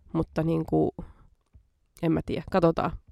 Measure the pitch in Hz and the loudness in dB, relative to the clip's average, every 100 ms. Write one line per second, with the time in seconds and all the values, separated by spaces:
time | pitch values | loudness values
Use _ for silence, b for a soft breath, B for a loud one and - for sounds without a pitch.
0 | - 165 160 - 160 165 160 156 - - | -6 -4 -4 -2 0 -2 0 0 0 -2
1 | b b - _ _ - _ _ _ - | b b -20 _ _ -20 _ _ _ -4
2 | 165 156 - - - 190 165 - - - | -2 -2 -2 -8 -2 2 4 2 -2 -6
3 | - | 2